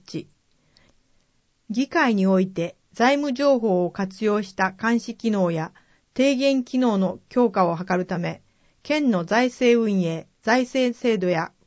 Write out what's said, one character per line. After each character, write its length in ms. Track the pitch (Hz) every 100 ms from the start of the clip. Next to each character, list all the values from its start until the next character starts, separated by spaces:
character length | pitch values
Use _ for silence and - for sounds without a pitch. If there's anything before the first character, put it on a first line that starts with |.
| -
置。 220 | - - _ _ _ _ _ _ _ _ _ _ _ _ _ -
議 160 | 220 269
会 260 | 339 262
に 140 | 208 190
お 120 | 190
い 80 | 185
て 280 | 175 170 - _
財 220 | - 247 285
務 180 | 294
情 260 | 254 285 254
報 240 | 220 180
を 60 | 175
活 360 | 175 190 - 214
用 180 | 208
し 100 | 196
た 180 | - 190
監 280 | 190 220 233
視 160 | 233 -
機 160 | 226
能 180 | 208 175
や 220 | 160 165 _ _ _ _ -
提 200 | 269 262
言 280 | 277 269
機 140 | 247 254
能 220 | 247 196
の 200 | 185 185 _
強 200 | 247 233
化 160 | 196 175
を 100 | 165
図 80 | 185 180
る 80 | 180
た 140 | 180
め、 240 | 165 160 _ _ _ _
県 260 | - 302 277
の 160 | 185 165
財 220 | 220 254
政 340 | - 247 240
運 220 | 220 190
営、 240 | 170 160 - _
財 220 | 220 254 247
政 300 | 262 247 233
制 220 | 247 214
度 120 | 180
や 220 | 165 170 _